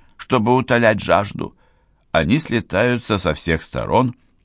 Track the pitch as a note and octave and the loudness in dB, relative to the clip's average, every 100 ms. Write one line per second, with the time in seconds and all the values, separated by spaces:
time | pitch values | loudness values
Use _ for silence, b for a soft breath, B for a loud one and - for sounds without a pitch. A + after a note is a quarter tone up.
0 | b - - B2+ A2 B2+ A#2 A#2+ A2+ G#2 | b -20 -2 0 2 0 2 2 2 2
1 | - E2+ G2+ - - - _ _ _ _ | 2 0 0 -6 -12 -14 _ _ _ _
2 | _ E2 D#2 C#3 - A#2+ - F#2 B2 B2 | _ -2 2 0 0 -4 -2 0 0 0
3 | - G#2 F2+ D2+ - D#2+ - B1+ G1+ G#2+ | -2 -2 0 -2 -2 -2 -4 -8 -2 0
4 | B2+ - _ _ | 0 -4 _ _